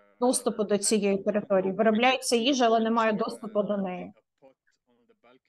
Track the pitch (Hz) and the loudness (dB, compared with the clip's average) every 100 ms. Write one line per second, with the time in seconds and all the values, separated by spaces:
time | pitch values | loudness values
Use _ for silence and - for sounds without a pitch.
0 | _ - 247 262 240 220 202 202 202 220 | _ -2 0 0 -2 -2 0 0 0 0
1 | 202 196 208 208 - 190 190 190 220 220 | 2 0 -2 -2 0 0 0 0 2 4
2 | 254 262 - 240 233 262 240 226 220 233 | 2 0 0 0 2 2 2 2 2 0
3 | 220 202 233 - 214 214 190 202 190 180 | 0 0 -4 -8 -6 -2 -2 -2 -4 -8
4 | 180 - _ _ 135 131 _ _ _ 120 | -14 -18 _ _ -20 _ _ _ _ _
5 | 117 107 117 127 | _ _ _ _